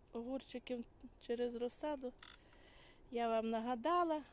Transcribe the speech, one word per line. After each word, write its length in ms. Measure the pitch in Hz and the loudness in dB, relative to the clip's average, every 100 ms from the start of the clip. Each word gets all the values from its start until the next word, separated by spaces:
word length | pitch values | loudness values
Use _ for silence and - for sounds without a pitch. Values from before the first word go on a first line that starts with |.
| - | -10
огурчиків 720 | 233 240 269 - 247 - 247 233 - 254 - - | -8 -4 -6 -6 -10 -4 -6 -6 -14 -20 -14 -4
через 280 | 233 240 233 | 0 0 0
розсаду. 580 | 240 - 302 285 254 - - - - - - - - - - | -4 -2 -4 -2 -4 -8 -12 -12 -20 -20 -20 -20 -20 -20 -4
Я 180 | 233 233 | 0 4
вам 200 | 226 226 | 4 4
нагадала, 720 | 226 233 247 294 349 339 302 262 | 0 0 0 4 4 4 2 -2